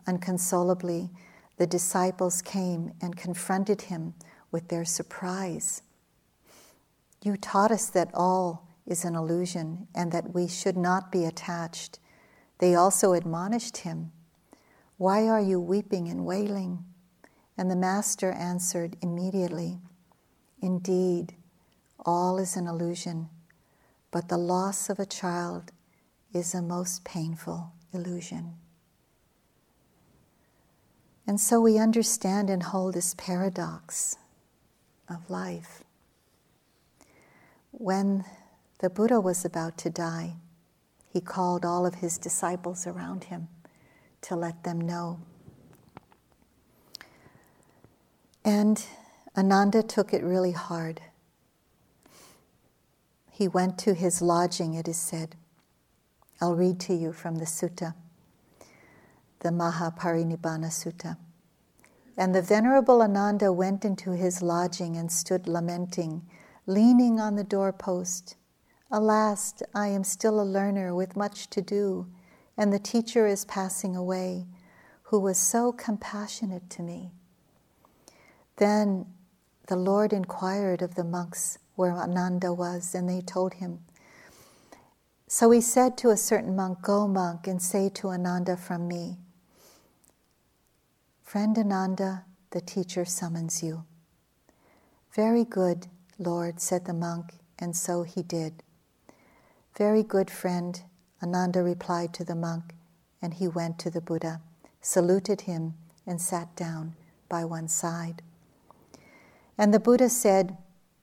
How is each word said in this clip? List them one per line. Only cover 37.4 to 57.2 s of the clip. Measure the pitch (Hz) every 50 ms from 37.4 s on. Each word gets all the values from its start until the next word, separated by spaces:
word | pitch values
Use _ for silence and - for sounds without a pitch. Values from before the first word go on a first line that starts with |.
| _ _ _ _ _ _ -
When | - 233 185 190 196 196 196 196 196 185 - - - - _ _ _ _ _ _ -
the | - 180
Buddha | 180 196 214 226 247 226
was | 190 185 175 175 -
about | 170 165 170 165 165 165 -
to | - 175
die, | 170 - 170 165 165 165 165 170 170 170 - - _ _ _ _ _ _ _ _ _ _ _ _
he | - 180
called | 175 - - 190 185 180 180 175 175
all | 175 175 175 180
of | 180 180
his | 180 180 170 170 -
disciples | - 180 - - - 170 180 180 180 175 185 180 -
around | 180 175 180 175 170 185 190 -
him | - 175 170 165 165 - - - - _ _ _ _ _ _ _ _ _ - -
to | - 190
let | 170 175 165 165 170 -
them | 175 170 170
know. | 170 170 175 175 175 170 175 165 170 - - - - - - - - - - _ _ _ - - _ _ _ _ _ _ _ _ _ _ _ _ _ _ _ _ _ _ - - - - _ _ - - _ - _ _ _ _ _ _ _ _ _ - _ _ _ _ _ _ _ _ _ _ -
And | 214 208 208 208 208 214 - - - - - - - _ _ - - -
Ananda | 196 190 196 196 196 202 202 202 226 214
took | 220 - 220 196 - -
it | 175 -
really | 175 180 185 185 180 175
hard. | 160 - - 175 165 165 160 160 - - - _ _ _ _ _ _ _ _ _ _ _ _ _ _ _ _ _ _ _ _ - - - - - _ _ _ _ _ _ _ _ _ _ _ _ _ _ _ _ _ _ _
He | _ - 208 180
went | - 185 180 190 185 -
to | - 220 190
his | 165 185 175 170 -
lodging, | 175 175 170 170 175 180 175 - 175 160 160
it | 165 165
is | 170 165 -
said. | - - - 160 160 160 - - _ _ _ _ _ _ _ _ _ _ _ _ _ _ _ _ _ _ _ -
I'll | 170 175 170
read | 170 180 180 185 180
to | - - 185
you | 170 165 160 165
from | -